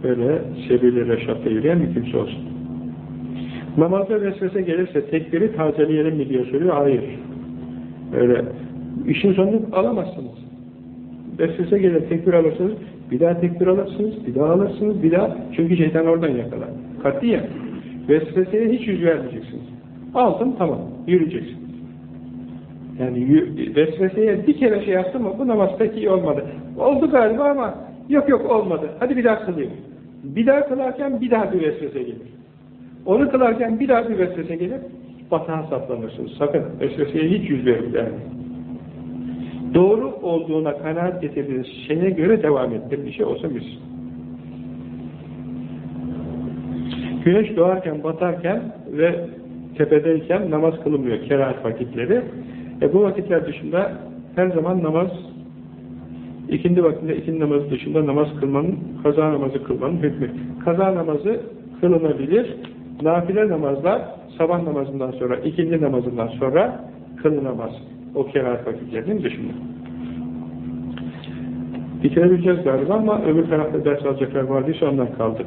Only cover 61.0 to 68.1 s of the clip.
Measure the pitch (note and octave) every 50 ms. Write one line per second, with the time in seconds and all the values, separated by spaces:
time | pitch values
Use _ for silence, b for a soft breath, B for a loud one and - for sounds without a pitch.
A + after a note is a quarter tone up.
61 | E3 D#3+ D3+ C#3+ D#3 G3+ A#3 - - - - - - - - - - F3 F3 E3
62 | D#3+ D3+ C#3 C3 C3+ C#3+ F3+ A3+ B3+ F3+ - - - - - - - - - -
63 | C#3+ D#3 E3+ F3 F3 F3 F#3+ G#3 G#3+ G#3 E3+ D#3 D3 C#3 C#3 C3+ D#3 F3+ G#3+ -
64 | - - - - - - - - E3 D#3+ F3 F3 E3+ D#3 C#3+ C#3 C#3 C#3+ C3+ C3+
65 | C3 B2+ B2+ B2+ B2 B2 B2 B2+ - D#3 D#3+ F3 E3+ D#3+ E3+ D#3+ D3+ C#3 C3 B2
66 | A#2+ B2 A#2 A#2 A2+ A2+ A#2 - C#3 C3 C3+ E3+ G#3+ B3 - - - - - -
67 | - - - - - D#3 D3+ C#3+ C3+ C3 B2 A2+ A2+ A2 - - - - - -
68 | - -